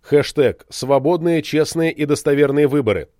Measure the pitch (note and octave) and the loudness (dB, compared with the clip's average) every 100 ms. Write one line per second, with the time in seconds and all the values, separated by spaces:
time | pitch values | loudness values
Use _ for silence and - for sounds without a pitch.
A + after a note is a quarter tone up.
0 | - D3 C3 - B2 - - - B2+ C#3 | 2 0 0 0 0 0 -14 -10 0 0
1 | C#3 F3 E3+ E3 - D3+ D3 E3 E3 D#3 | 2 0 0 -2 -2 -2 -2 -2 -4 -2
2 | D3 D3 D3+ C#3+ C#3 C#3+ D3 D3 A2+ F#2+ | -2 0 0 2 2 2 2 2 0 -2
3 | - _ | -6 _